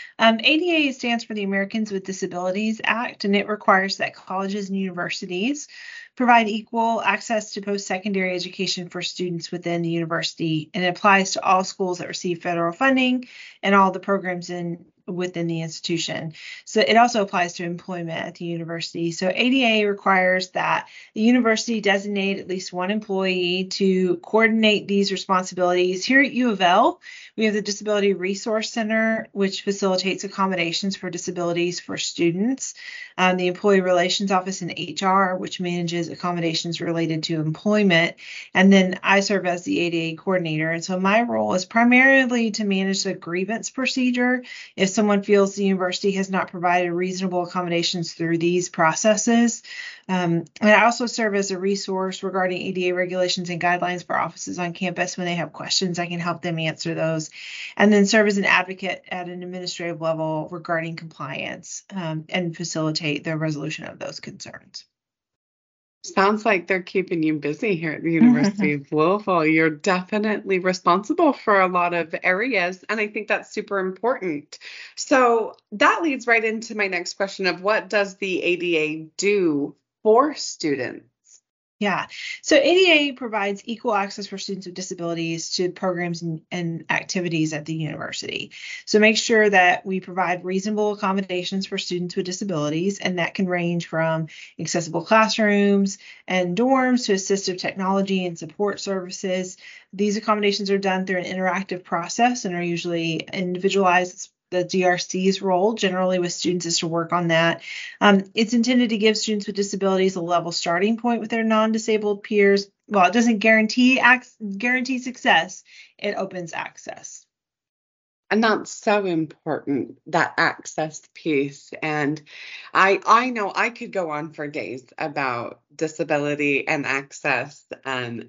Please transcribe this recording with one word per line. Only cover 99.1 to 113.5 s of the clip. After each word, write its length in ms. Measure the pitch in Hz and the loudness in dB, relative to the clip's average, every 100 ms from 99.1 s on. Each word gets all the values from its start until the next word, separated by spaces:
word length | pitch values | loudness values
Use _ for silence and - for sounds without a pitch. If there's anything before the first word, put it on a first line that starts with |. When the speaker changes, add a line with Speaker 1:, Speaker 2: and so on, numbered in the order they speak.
| - 196 185 185 - - - _ | -8 -4 -4 -4 -10 -20 -20 _
Speaker 1:
These 260 | 190 208 208 | -4 -2 0
accommodations 520 | 220 208 202 202 196 | 0 2 2 0 0
are 80 | 196 | 0
done 300 | 196 185 185 | 2 0 0
through 140 | 185 | -2
an 140 | 180 185 | -4 -2
interactive 480 | 185 180 190 185 | -2 -2 -4 -8
process 640 | - 170 170 - 240 247 202 | -4 -4 -2 2 2 2 -4
and 100 | 175 | -4
are 60 | |
usually 600 | 175 170 175 170 165 160 - | -2 -2 -2 -2 -2 -4 -6
individualized. 960 | 196 180 180 190 190 185 175 180 - - _ _ | -6 -4 -2 0 2 4 4 2 -4 -18 _ _
The 140 | 180 175 | -2 0
D 180 | 190 | 2
R 140 | 180 175 | 4 2
C's 440 | - 185 190 196 | 0 0 2 2
role 340 | 196 180 202 226 | 2 2 2 2
generally 440 | 196 185 185 185 | 0 0 0 2
with 140 | 175 | 0
students 320 | - 165 180 170 | -2 -2 -2 0
is 140 | 170 | -2
to 80 | 170 | -2
work 240 | 170 165 | -2 0
on 160 | 175 170 | 0 2
that. 320 | 165 165 - - - - - | 4 4 2 -6 -14 -12 2
Um, 240 | 208 196 190 214 | 6 6 4 0
it's 180 | 226 | 2
intended 360 | 240 233 247 240 | 2 4 4 2
to 80 | 220 | 4
give 180 | 220 214 | 2 2
students 320 | - 208 202 | 0 -2 -2
with 80 | 196 | -4
disabilities 640 | 202 190 196 190 190 185 | -4 0 0 2 2 0
a 40 | |
level 300 | 170 175 160 | 0 0 -2
starting 460 | 165 180 170 208 226 | -4 -2 2 2 2
point 240 | 240 233 | 0 -2
with 80 | 220 | -2
their 160 | 226 220 | -2 2
non-disabled 760 | 220 220 220 220 214 208 202 | 4 4 2 0 0 0 -2
peers. 480 | - 208 202 196 196 _ - | 0 4 6 6 2 _ -2
While 200 | 202 180 | 4 4
it 60 | |
doesn't 240 | 226 233 214 | 6 4 4
guarantee 640 | 220 | 6